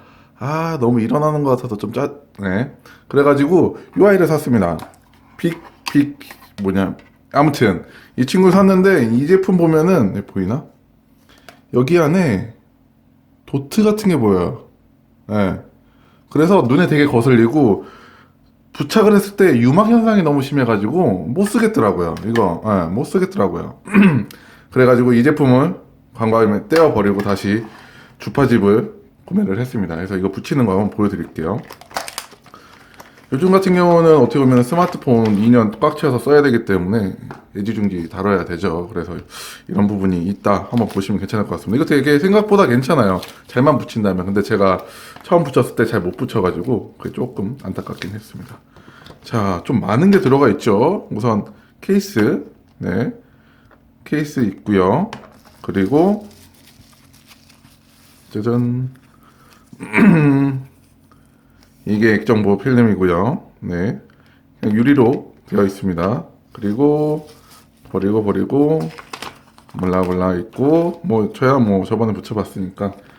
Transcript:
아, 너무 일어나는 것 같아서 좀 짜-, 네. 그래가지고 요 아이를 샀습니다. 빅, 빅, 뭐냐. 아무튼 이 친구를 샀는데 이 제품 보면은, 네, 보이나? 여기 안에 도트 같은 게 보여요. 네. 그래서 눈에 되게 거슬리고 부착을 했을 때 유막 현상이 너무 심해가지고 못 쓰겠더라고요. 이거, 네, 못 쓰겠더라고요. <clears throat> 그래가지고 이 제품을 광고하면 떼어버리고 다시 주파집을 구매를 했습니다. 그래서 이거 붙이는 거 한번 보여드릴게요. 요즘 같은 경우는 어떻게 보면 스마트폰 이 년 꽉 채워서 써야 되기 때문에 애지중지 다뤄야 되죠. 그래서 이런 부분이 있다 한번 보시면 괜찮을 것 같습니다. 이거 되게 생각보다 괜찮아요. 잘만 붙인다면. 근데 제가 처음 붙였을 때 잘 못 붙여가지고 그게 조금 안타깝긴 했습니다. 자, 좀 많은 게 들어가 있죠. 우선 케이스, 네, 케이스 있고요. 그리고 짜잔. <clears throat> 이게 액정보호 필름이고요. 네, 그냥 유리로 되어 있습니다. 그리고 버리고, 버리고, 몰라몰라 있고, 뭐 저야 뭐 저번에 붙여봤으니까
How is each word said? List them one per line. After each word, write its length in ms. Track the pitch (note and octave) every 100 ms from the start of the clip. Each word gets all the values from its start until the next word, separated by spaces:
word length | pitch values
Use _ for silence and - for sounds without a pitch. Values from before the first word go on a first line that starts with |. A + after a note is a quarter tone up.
| - _ _ _
아, 420 | B2+ D#3 E3 D#3
너무 200 | A#2+ B2
일어나는 440 | A2+ D3 D3+ D3+
것 60 | C#3
같아서 260 | B2 B2 G#2
좀 160 | G2+
짜-, 220 | B2+ C#3+ - _ -
네. 320 | G2 G2 C#3+ - - - _
그래가지고 720 | C3+ C#3+ C#3+ C#3+ F3+ G#2 - - -
요 60 | G3+
아이를 200 | F#3+ D#3+
샀습니다. 520 | D#3 C#3+ A#2 F2 D#2+ - - _ _ _ -
빅, 240 | E3+ E3 - _ -
빅, 260 | C#3+ C#3+ - - - - -
뭐냐. 340 | G2 F#2+ F2+ - - _ _
아무튼 520 | C3+ D3 C#3+ A2+ E2+ - - - -
이 100 | B2+
친구를 260 | F#3 F#3
샀는데 520 | F#3+ G3 F#3+ F#3+ F3 A2+
이 120 | A#2+ D3
제품 300 | F#3+ F#3+ F3+
보면은, 560 | E3+ D#3 E3 F3+ G2
네, 80 | G2
보이나? 420 | - G2 F#2 C3+ - _ _ _ _ _ _ _ - _ _
여기 240 | A#2+ C3 F3
안에 560 | D3 F#3 D#3+ F#2+ - - _ _ _ _ _ _ _ _ -
도트 360 | C#3 C3+ -
같은 240 | G#3+ G#3+ G3
게 80 | D3+
보여요. 480 | G#2+ F#2 F2 B2+ - _ _ _ _ _ -
네. 300 | G#2 F#2+ E2+ - _ _ _ _ _ _
그래서 340 | C#3+ E3 G3 A#2+
눈에 180 | D3 F3
되게 200 | D3+ C#3+
거슬리고 800 | B2 B2 A#2+ A#2 D3+ A#2+ F#2 - - - _ _ _ _ _ _
부착을 420 | - D3 A3 G#3
했을 220 | G3+ G3+ -
때 220 | F#3+ A2+
유막 300 | A#2+ E3 G#3+
현상이 340 | A#3 A3+ G#3
너무 200 | D#3 C#3+
심해가지고 840 | C3+ C#3+ A#2 G#2+ G#2+ E3+ D3+ F#2 D#2+
못 160 | D3
쓰겠더라고요. 720 | G#3 A#3+ A3 F3+ G#2+ F2 E2+ E2 F#2+
이거, 360 | A#2 F#2+ E2+
네, 280 | A2 G2 E2
못 120 | G#2
쓰겠더라고요. 760 | D3 F#3+ F3+ G#2 F#2+ E2+ D#2+ -
<clears throat> 840 | - G3+ G3 C3 - - - - _
그래가지고 420 | B2+ B2+ A#2+ B2
이 80 | A#2
제품을 540 | C3+ D3 C3+ B2+ E3 F#3 - _ _
광고하면 540 | - A2+ A2+ G#2+ G2+ -
떼어버리고 520 | D#3+ D#3 A2 G2+ G2
다시 420 | G2+ G2 G2+ G#2+ A2 - - - - _
주파집을 760 | - - C#3 A#2 G2+ A2 - - - _
구매를 360 | - F#3+ G3+ G2+
했습니다. 340 | B2+ A#2 F2 E2
그래서 200 | F#2+ F#2+
이거 140 | F#2+
붙이는 360 | A2 - D3 A2
거 60 |
한번 180 | F#2+ G2+
보여드릴게요. 720 | - G#2 F2+ D#2+ - D#2+ B2 - - - - - - - - - - - - - - - - _
요즘 200 | C3+ F#3
같은 220 | F#3+ F#3+
경우는 420 | F3+ F3 E3+ E3 D#3
어떻게 240 | A#2+ C#3+
보면 240 | C3 B2
스마트폰 720 | B2 E3+ F3 - - A#2 A2 G2+
이 120 | A2+
년 280 | B2 G#2+ G#2+
꽉 180 | D3 D3+
채워서 220 | D3 B2
써야 240 | C3+ D3
되기 220 | C#3+ A#2
때문에 500 | - F#2 F2 A2+ F#2+ - - - - -
애지중지 520 | G#2 A2 G2+ F2+ E2
다뤄야 360 | F2 G2+ F#2+
되죠. 440 | E2+ E2+ F#2 E2 F2
그래서 220 | F2 E2 E2 - - - - -
이런 180 | C3+ G2+
부분이 380 | G#2 F#2+ F2 F2
있다 400 | G2+ G#2 F#2+ -
한번 180 | A#2+ G#2
보시면 320 | G2 F#2+ G2
괜찮을 260 | F#2+ G#2+ G2
것 40 | E2
같습니다. 200 | - A#2+
이거 80 |
되게 340 | D#3+ C#3+ C#3+ D3
생각보다 480 | F#3 G#3 G#3 G3+ D3+
괜찮아요. 540 | A#2+ B2+ D#3 G2+ F#2 - - -
잘만 320 | B2+ D3 C#3
붙인다면. 480 | - A#2 G2+ F2+ F2+
근데 160 | G#2
제가 420 | G2+ G#2 F#2+ F2+ - - - -
처음 220 | - F3
붙였을 320 | C#3+ C#3 A#2+ -
때 100 | A2
잘 140 | G#2+
못 140 | F2 -
붙여가지고 800 | B2+ A2+ F2+ E2 A2+ A2 - -
그게 140 | -
조금 420 | - B2 - G2 C3
안타깝긴 480 | F#2+ F#2 - - F2+
했습니다. 480 | G#2 - - - - _ - - - - -
자, 400 | - A#2 G2 F2+
좀 160 | - A#2+
많은 300 | G2 A2 F#3+
게 100 | G3
들어가 280 | C3 C3+ C3
있죠. 580 | G2 A#2+ G2+ D3 G#3 -
우선 320 | G#2+ A#2+ G#2 - - _ _
케이스, 640 | - G3 - A2+ A2 A3+ - _ _ _
네, 340 | F#2+ F#2+ C#3+ - _ _ _ _ _ _ _ _
케이스 360 | - D3+ D3+ C#3
있고요. 680 | G#2+ - - G2+ F2+ C3 G#3+ - - - _ _
그리고 640 | - F#2+ F#2+ D3 F#3+ G#3+ - - - _ _ _ _ _ _ _ _ - _ _ _ _ _ _ _ _ _
짜잔. 580 | G#2+ A2 A#2+ A#2+ B2 C3 C3 _ _ _ _ _ _ _ -
<clears throat> 920 | - - G3+ E3 C#3+ C#3 C#3 C3 - _ _ _ _ _ _ _ _ _ _ _ -
이게 260 | G#2 A2+
액정보호 440 | G#2+ - A2 G2+ G2
필름이고요. 840 | C3+ B2 A#2 F#2 F#2 E2+ G#2+ E3+ - _
네, 400 | G2 F2 G2+ F#3+ - _ _ _ _ _
그냥 160 | A2+ G#2+
유리로 580 | B2+ C#3+ A#2 C#3+ - - _
되어 180 | G2+
있습니다. 600 | G2 - G2 E2+ F#2 C#3+ - _ _
그리고 720 | - G#2 A2 D3 D3+ D3+ D#3 - - _ - _ _ -
버리고, 320 | F#2+ G2 A2
버리고, 580 | G2+ F#2+ G2 C3+ D3 D#3+ D#3+ - - - - - _ _ _
몰라몰라 600 | G2+ F#2 F#2 F2+ F2+ F#2 F2+
있고, 640 | - - C#3 E3 E3+ -
뭐 280 | F3+ A2 G#2
저야 260 | - C3 C#3
뭐 260 | G#2+ F#2+
저번에 280 | F#2 A2 A2+
붙여봤으니까 840 | F#2+ - G#2+ F#2 G#2+ F#2 - G2+ - -